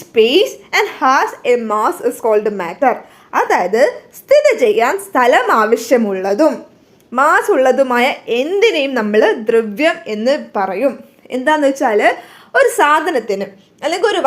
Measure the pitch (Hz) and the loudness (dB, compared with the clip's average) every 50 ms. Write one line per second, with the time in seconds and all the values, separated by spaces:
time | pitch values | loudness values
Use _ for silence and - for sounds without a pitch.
0 | - - - 233 220 240 269 370 508 - - - - - - 381 427 - - - | -12 -2 0 2 2 4 4 2 0 0 -4 -12 -14 -6 -4 -2 -2 -4 -4 -2
1 | 302 262 269 302 403 440 - - - 247 247 240 226 214 208 214 220 285 - - | 0 2 2 2 0 -2 -6 -6 -2 -2 -2 0 0 -2 -2 0 0 -2 -4 -2
2 | - 247 262 - - 226 214 214 214 220 208 196 180 165 185 - 285 247 220 - | -6 -6 -6 -2 -2 0 0 0 0 -2 -6 -6 -8 -8 -4 -2 0 0 0 -2
3 | - - - - - _ - - 453 466 370 247 180 185 208 226 285 494 508 - | -8 -18 -20 -20 -20 _ -4 -2 0 0 0 0 0 0 2 2 2 2 0 -6
4 | - - _ - - - 539 587 587 587 453 - 254 214 208 220 226 254 403 392 | -16 -20 _ -20 0 2 4 4 4 4 2 2 2 2 2 2 0 0 0 -4
5 | - - - 269 247 240 294 370 494 427 311 226 214 220 233 226 - - 277 233 | -8 -4 0 2 2 4 4 2 2 2 2 2 2 2 0 0 2 0 0 2
6 | 220 202 190 185 185 196 202 214 320 294 240 185 - - _ _ _ _ _ _ | 2 -2 -4 -4 -4 -2 0 2 2 2 0 -2 -10 -18 _ _ _ _ _ _
7 | _ _ 233 254 277 311 349 415 427 415 392 262 262 262 247 294 269 254 247 240 | _ _ -2 0 2 2 2 2 2 2 2 2 2 2 2 2 0 0 0 0
8 | 240 285 - - - 147 226 240 269 320 381 403 427 453 330 311 269 277 262 240 | 0 0 -2 -6 -6 -4 -4 -2 -2 -2 0 0 0 2 2 0 -2 -2 -2 -4
9 | 214 208 208 220 269 440 - 247 214 233 226 226 220 214 202 202 302 330 339 339 | -2 0 2 2 2 2 0 -2 -2 0 0 0 -2 -2 -4 -2 -2 -2 -2 -2
10 | - - 214 208 220 254 294 294 - - - 208 190 190 180 190 262 262 214 - | -8 -10 -8 -4 -2 -2 -2 -2 -4 -8 -6 -6 -4 -4 -4 -2 -4 -4 -4 -6
11 | - - _ _ _ - - 254 254 302 302 302 285 269 277 - 302 240 214 208 | -14 -20 _ _ _ -10 -10 -4 -2 0 0 2 0 -2 0 0 -2 0 0 2
12 | 254 349 508 - - - - - - _ - 494 554 466 - - 320 294 302 320 | 2 2 0 -2 -8 -20 -20 -20 -20 _ 0 2 2 2 2 2 2 2 2 2
13 | 302 370 330 247 220 - 196 190 196 185 - _ _ _ _ _ 240 302 339 381 | 0 -2 -2 -4 -4 -4 -6 -6 -6 -10 -12 _ _ _ _ _ -6 -6 -2 -2
14 | 453 427 415 349 277 | -2 0 0 2 0